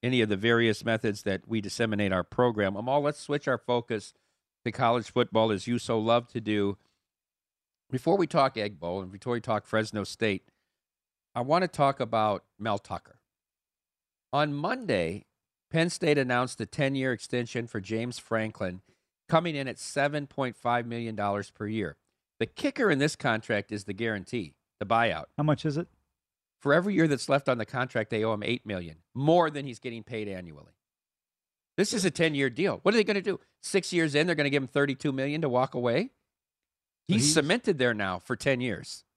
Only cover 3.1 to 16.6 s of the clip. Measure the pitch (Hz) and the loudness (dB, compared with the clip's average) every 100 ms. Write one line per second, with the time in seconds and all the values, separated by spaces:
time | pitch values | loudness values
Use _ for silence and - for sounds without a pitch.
3.1 | 147 - 147 - 123 - 120 117 110 - | -4 -4 -4 -2 -2 0 -2 0 -6 -6
4.1 | _ _ _ _ _ - 110 127 120 110 | _ _ _ _ _ -8 0 2 2 0
5.1 | - 120 110 110 101 104 120 - 113 110 | 0 2 4 4 2 -2 -4 0 0 4
6.1 | 117 120 123 107 107 101 98 _ _ _ | 2 2 -8 -2 0 0 -2 _ _ _
7.1 | _ _ _ _ _ _ _ _ 127 165 | _ _ _ _ _ _ _ _ -4 2
8.1 | 190 170 165 135 127 107 95 82 92 92 | 2 4 2 2 0 -6 -6 -6 -6 -6
9.1 | 98 127 120 113 110 - 110 110 107 98 | -10 -6 -6 -2 -4 0 -2 0 -4 -6
10.1 | - 110 95 _ _ _ _ _ _ _ | -2 -2 -2 _ _ _ _ _ _ _
11.1 | _ _ - 127 160 185 - 139 135 117 | _ _ -8 0 0 0 2 0 2 -2
12.1 | 113 107 98 _ _ 110 101 - 85 _ | 0 0 0 _ _ -4 -4 -4 -12 _
13.1 | _ _ _ _ _ _ _ _ _ _ | _ _ _ _ _ _ _ _ _ _
14.1 | _ _ 135 151 143 160 254 220 110 82 | _ _ -2 0 -2 -4 -4 -2 0 0
15.1 | 92 - _ _ _ _ 165 170 - 170 | -4 -12 _ _ _ _ 0 0 0 2
16.1 | 147 127 123 127 - | 2 2 0 0 -4